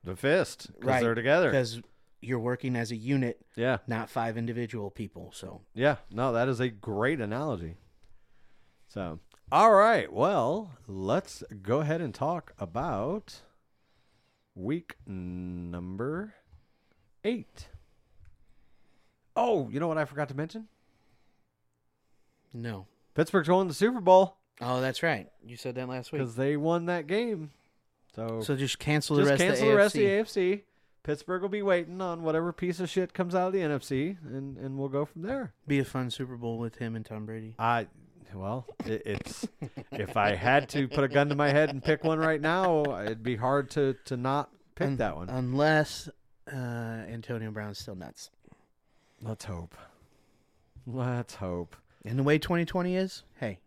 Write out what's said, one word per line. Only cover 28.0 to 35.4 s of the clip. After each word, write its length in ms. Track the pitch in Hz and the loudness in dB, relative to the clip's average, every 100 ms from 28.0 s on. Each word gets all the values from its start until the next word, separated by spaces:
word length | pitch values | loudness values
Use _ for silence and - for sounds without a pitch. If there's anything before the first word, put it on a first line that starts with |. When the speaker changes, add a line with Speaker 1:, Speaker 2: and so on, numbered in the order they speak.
| _ - | _ -8
Speaker 1:
So, 260 | 113 113 | -6 -4
Speaker 2:
So 140 | 110 135 | -2 0
just 240 | 135 - | 0 -2
cancel 380 | - 151 - 147 | 0 0 2 4
Speaker 1:
just 80 | 143 | 6
Speaker 2:
the 40 | |
rest 80 | 139 | 6
Speaker 1:
cancel 200 | 180 - 220 | 4 4 6
Speaker 2:
of 20 | |
the 20 | |
Speaker 1:
the 40 | 214 | 8
rest 180 | 202 214 | 6 6
Speaker 2:
A 40 | |
F 20 | |
C. 0 | |
Speaker 1:
of 60 | 202 | 4
the 80 | 196 | 4
A 40 | |
F 80 | 220 208 180 202 | 0 0 2 0
C. 40 | - _ _ _ | -4 _ _ _
Pittsburgh 380 | - 147 - 180 | -6 -4 -2 -4
will 80 | 196 | -2
be 120 | 208 | 0
waiting 400 | 196 175 165 180 | 2 2 0 -6
on 220 | 185 170 | -4 -2
whatever 280 | 160 156 175 | 0 0 0
piece 280 | 165 180 170 | -2 -2 -2
of 100 | 180 | -2
shit 240 | 190 180 | -2 -2
comes 220 | - 180 185 | -2 0 2
out 120 | 185 | 2
of 60 | |
the 80 | 190 | 2
N 100 | 160 | 0
F 120 | 143 | 0
C, 340 | - 135 156 190 | 0 -2 -2 -6
and, 340 | 156 131 139 135 | -10 -10 -10 -8
and 200 | 135 135 | -8 -4
we'll 120 | 139 | -2
go 160 | 139 147 | -2 -2
from 160 | 160 | -6
there. 320 | 185 277 | -6 -4